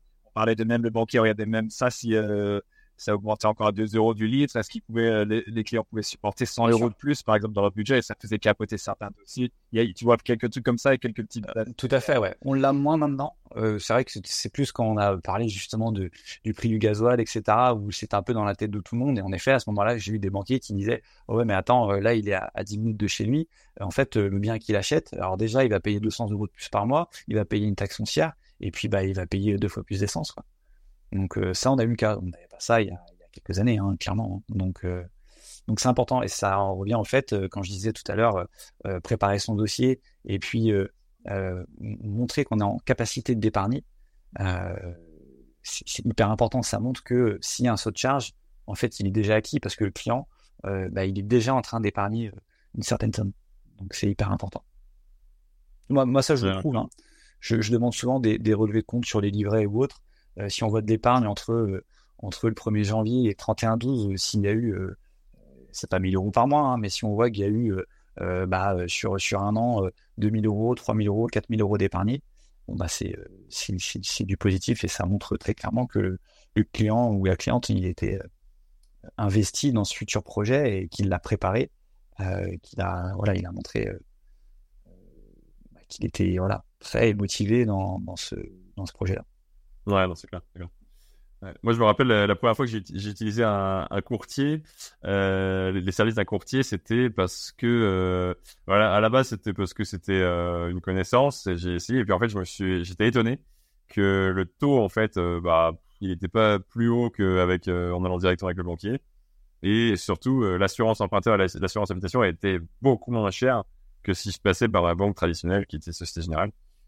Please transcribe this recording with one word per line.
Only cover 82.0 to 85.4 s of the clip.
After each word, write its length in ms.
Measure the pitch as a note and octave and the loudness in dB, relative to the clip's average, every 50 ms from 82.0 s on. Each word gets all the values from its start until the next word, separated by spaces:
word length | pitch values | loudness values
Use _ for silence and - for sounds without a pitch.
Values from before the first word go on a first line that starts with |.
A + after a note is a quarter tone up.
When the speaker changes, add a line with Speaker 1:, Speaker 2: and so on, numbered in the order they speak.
| _ _ _ - | _ _ _ -8
Speaker 2:
euh, 360 | G2 F#2 F#2 F#2 F#2 F#2 F2+ - - | -6 -4 -4 -2 -4 -4 -6 -10 -12
qu'il 180 | - - - | -12 -6 -4
a, 320 | F#2 F#2 F#2 F2+ F2+ F2+ F#2+ F#2+ | -4 -4 -4 -4 -4 -4 -4 -2
voilà, 180 | G2+ G#2 F#2+ | 0 0 0
il 100 | F#2 F2+ | 0 -2
a 60 | F2 | -6
montré, 360 | F2 - - - - - G#1+ G1+ | -8 -10 -10 -6 -4 -4 -4 -4
euh, 120 | - - - _ _ _ _ - - - - - - - - _ _ - - - - - - - - - - G1+ - - | -6 -10 -14 _ _ _ _ -20 -20 -20 -20 -20 -20 -20 -20 _ _ -20 -20 -20 -20 -20 -20 -20 -20 -20 -20 -20 -20 -20